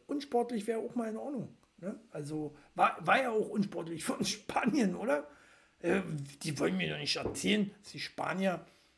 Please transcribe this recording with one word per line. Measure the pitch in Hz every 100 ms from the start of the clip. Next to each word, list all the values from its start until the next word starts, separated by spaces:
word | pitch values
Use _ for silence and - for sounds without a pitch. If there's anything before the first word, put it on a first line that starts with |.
| -
Unsportlich | 285 277 240 240 240 202
wäre | 226
auch | 233 240
mal | 226
in | 220
Ordnung. | 233 285 156 - _ -
Ne? | 170 226 -
Also | 160 143 156 151 147 - -
war, | 196 - 165
war | 214
ja | 262
auch | 220 196
unsportlich | 220 196 170 165 165
von | - 247 -
<laughs> |
Spanien, | - - - 254 294 208 175
oder? | 202 285 285 - - - _ _
Äh, | 170 185 185 156 139 -
die | 160 143
wollen | 156 185
mir | 170
doch | 151
nicht | 143 -
erzählen, | - - 190 214 202 -
dass | -
die | 147
Spanier, | - - - 170 190 175 - - _